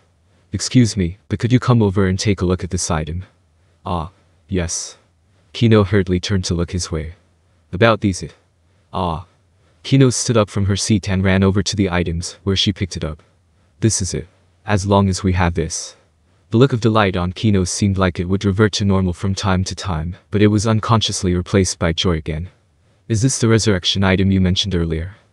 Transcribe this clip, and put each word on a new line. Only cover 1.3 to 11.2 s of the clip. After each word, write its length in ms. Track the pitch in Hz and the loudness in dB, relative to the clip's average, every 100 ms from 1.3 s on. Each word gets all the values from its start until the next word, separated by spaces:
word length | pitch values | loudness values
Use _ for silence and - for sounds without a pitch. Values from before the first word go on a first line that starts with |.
| 104 | -4
could 140 | 113 | 0
you 80 | 127 | 0
come 220 | - 120 | 2 2
over 260 | 104 95 95 | 4 2 0
and 100 | 95 | 0
take 220 | 107 95 | -2 0
a 60 | 90 | 0
look 180 | 90 | -2
at 60 | 90 | -4
this 200 | 92 - | -6 -4
item?" 340 | 80 80 87 - _ _ _ _ _ 95 | -4 -4 -8 -12 _ _ _ _ _ -8
"Ah, 240 | 87 80 _ _ _ - | -6 -8 _ _ _ -6
yes." 480 | 95 85 - - - _ _ _ _ _ | -4 -4 -6 -12 -18 _ _ _ _ _
Kino 320 | - 117 110 | 0 4 4
hurriedly 340 | 98 104 90 90 | 4 0 0 -2
turned 260 | - 98 - | -2 -4 -2
to 80 | |
look 180 | 85 87 | -4 -4
his 180 | 90 - | -6 -6
way. 220 | 80 78 - _ _ _ _ _ | -8 -8 -16 _ _ _ _ _
"About 280 | 92 113 107 | 0 2 2
these 200 | 104 90 | 0 -2
it." 140 | 73 - _ _ _ _ _ | -10 -16 _ _ _ _ _
"Ah." 340 | 92 90 80 - _ _ _ _ _ | -6 -4 -4 -10 _ _ _ _ _
Kino 280 | - 135 131 | 0 4 4
stood 260 | - - 113 | 2 0 0
up 140 | 101 | 0
from 160 | 101 98 | -2 -2
her 100 | 98 | -2
seat 320 | - 107 - | 0 0 0
and 140 | 95 | 0